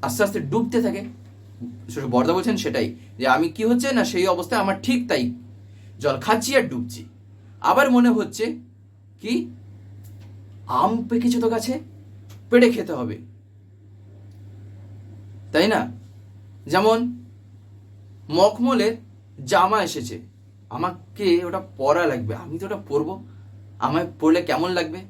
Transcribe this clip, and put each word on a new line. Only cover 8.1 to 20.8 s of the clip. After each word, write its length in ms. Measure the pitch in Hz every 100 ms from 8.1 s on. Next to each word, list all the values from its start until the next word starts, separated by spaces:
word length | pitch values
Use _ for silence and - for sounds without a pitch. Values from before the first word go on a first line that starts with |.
| 214
হচ্ছে 280 | 196 - 226 247 - - - - - -
কি 120 | 214 254 - - - - - - - - - - - - - 254
আম 120 | 196 233 -
পেকেছে 300 | 233 240 240
তো 40 | 226
গাছে, 200 | 226 220 269 - - - - - - -
পেড়ে 180 | 240 247
খেতে 180 | 240 180 147
হবে, 180 | 117 101 - - - - - - - - - - - - - - - - - - - - - - -
তাই 140 | 151 196
না? 60 | 208 - - - - - - - - -
যেমন 260 | 175 214 226 247 - - - - - - - - - - - - 160
মখমলের 560 | 202 214 247 247 214 233 - - - - 127
জামা 280 | 185 185 214 170
এসেছে, 280 | 151 - 92 95 - - - -
আমাকে 500 | 117